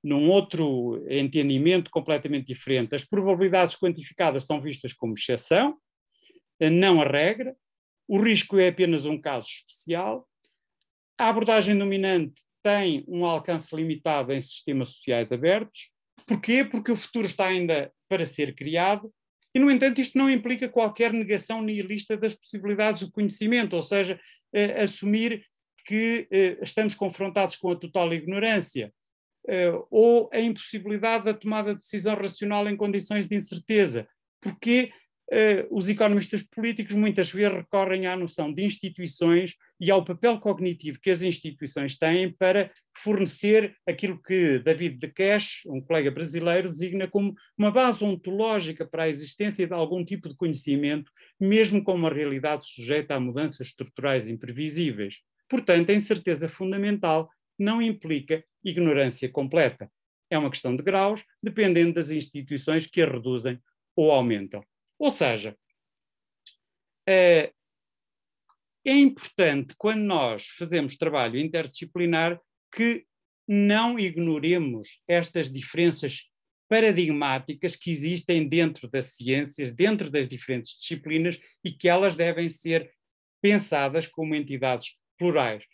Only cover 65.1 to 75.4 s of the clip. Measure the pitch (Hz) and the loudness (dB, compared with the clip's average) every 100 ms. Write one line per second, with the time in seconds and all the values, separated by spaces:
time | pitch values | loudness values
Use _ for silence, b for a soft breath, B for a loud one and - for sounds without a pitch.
65.1 | - 143 113 104 104 _ _ _ _ _ | 2 0 0 -6 -14 _ _ _ _ _
66.1 | _ _ _ - _ _ _ _ _ - | _ _ _ -20 _ _ _ _ _ 2
67.1 | 190 180 165 147 _ _ _ _ _ _ | 6 8 6 4 _ _ _ _ _ _
68.1 | _ _ _ _ _ _ _ 285 277 277 | _ _ _ _ _ _ _ 2 6 6
69.1 | 269 - - 170 139 135 - 208 220 208 | 4 -12 2 2 2 -4 -4 -2 0 0
70.1 | 175 127 107 - - 170 170 139 - 160 | 2 0 -2 -10 -12 -4 -2 -2 -4 -2
71.1 | 147 117 120 156 165 147 - 170 180 175 | 0 0 -2 -4 -4 -6 -10 -12 -2 0
72.1 | 165 165 170 _ _ _ - 233 233 _ | 2 0 -2 _ _ _ -2 -2 -2 _
73.1 | _ _ _ - 202 202 208 233 240 190 | _ _ _ -2 2 4 4 2 -2 -4
74.1 | 160 170 156 147 180 151 117 104 - - | -2 -2 0 0 0 0 -6 -12 -20 -2
75.1 | 170 170 170 | -2 0 -6